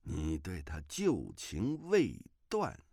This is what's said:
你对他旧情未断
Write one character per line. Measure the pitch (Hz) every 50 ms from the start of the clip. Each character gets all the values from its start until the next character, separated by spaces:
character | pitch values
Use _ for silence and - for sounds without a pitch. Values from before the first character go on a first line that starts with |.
你 | _ - 80 78 78 78 80 78
对 | 73 92 92 80
他 | 69 69 80 78 73
旧 | - - - 202 190 139 82 60 50 -
情 | - - - - 80 101 135 156 151 156 170
未 | 202 202 151 92 60 - - - _ _ _ _
断 | - 214 202 - - - - _